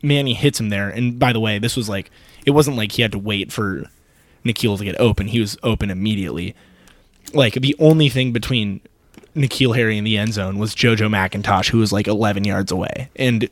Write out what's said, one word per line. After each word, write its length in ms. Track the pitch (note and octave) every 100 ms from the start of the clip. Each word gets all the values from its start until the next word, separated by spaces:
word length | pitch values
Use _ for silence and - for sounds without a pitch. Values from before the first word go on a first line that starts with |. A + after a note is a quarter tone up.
Manny 320 | D3 C#3+ C3+
hits 260 | A2+ C#3+ -
him 80 | A2
there, 200 | G2 G2+
and 300 | A2 B2 A#2+
by 140 | A#2+
the 80 | A#2
way, 180 | A2 G#2
this 180 | A#2 C3+
was, 120 | G#2+
like, 220 | G2 - - - - -
it 40 |
wasn't 240 | D3 D3 B2
like 160 | G#2+
he 100 | -
had 100 | A#2
to 60 | G2+
wait 340 | G#2 G2+ F#2+
for 320 | - G2+ F2+ - _ _ _ _ _
N'Keal 340 | A#2+ A2+ A#2 G2
to 60 |
get 140 | G2+ F2
open. 260 | A#2 G2+ G2+
He 120 | A#2
was 180 | G#2 -
open 280 | A#2+ G#2+ G2+
immediately. 640 | F#2 G#2+ G2+ F2+ C2+ E2+ - _ _ - _ _ _ -
Like, 200 | D3+ A#2+
the 200 | C3 C3+ C#3+
only 300 | D#3 D#3+ C#3+
thing 240 | B2+ B2+
between 480 | A#2 - B2 G#2 F#2+ - _ _ - -
N'Keal 400 | D#3 C3+ - C3 A#2
Harry 220 | A2 G#2+
and 80 | G#2+
the 100 | G#2+
end 140 | A2
zone 240 | G#2 F#2+ G2
was 160 | G#2+
JoJo 340 | - B2 A2 G#2+
McIntosh, 600 | G#2 F#2+ G2+ G2+ F#2+ -
who 80 | A2+
was, 140 | G#2+
like, 140 | G2 G2+
eleven 380 | G#2 A2 G2
yards 260 | G2+ F#2+ F#2+
away. 380 | F#2 - - C3 -
And 320 | B2+ A2+ G2